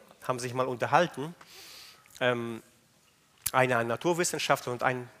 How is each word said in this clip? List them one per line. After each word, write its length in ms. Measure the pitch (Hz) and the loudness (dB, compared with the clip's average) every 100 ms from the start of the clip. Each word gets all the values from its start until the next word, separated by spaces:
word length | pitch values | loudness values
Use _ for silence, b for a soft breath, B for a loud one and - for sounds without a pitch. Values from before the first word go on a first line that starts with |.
| - - | -16 -8
haben 160 | - 127 | -4 -4
sich 140 | 123 | -2
mal 140 | 127 131 | -2 -2
unterhalten, 680 | 120 120 147 175 - 156 175 B B B B B B B - | -2 2 4 4 -2 -10 -12 B B B B B B B -2
ähm, 420 | 127 120 117 113 - _ _ _ _ _ _ _ - | 0 0 -4 -10 -14 _ _ _ _ _ _ _ 0
einer 280 | 131 127 120 | 2 4 2
ein 80 | 117 | 0
Naturwissenschaftler 840 | 117 170 170 180 156 - 139 127 | 0 0 0 0 -2 0 0 0
und 100 | 123 | -2
einer 260 | 131 127 120 - | -2 -2 -6 -16